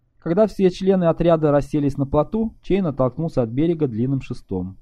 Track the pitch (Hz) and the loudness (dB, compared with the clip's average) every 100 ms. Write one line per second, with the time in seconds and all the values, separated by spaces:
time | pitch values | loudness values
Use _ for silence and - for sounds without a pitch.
0 | _ _ 165 170 220 - 185 180 190 190 | _ _ -2 0 0 2 0 2 0 2
1 | 170 160 170 165 151 143 139 151 143 139 | 2 2 2 4 4 2 0 -2 -2 -2
2 | 139 147 147 220 226 - - 190 175 139 | -2 0 0 -2 -4 -6 -2 -2 0 0
3 | 127 135 160 143 117 123 165 165 143 107 | -2 -2 -4 -2 -2 0 -2 0 -2 -2
4 | 127 139 - 123 - 92 92 98 | -2 -2 -6 -12 -8 -6 -6 -12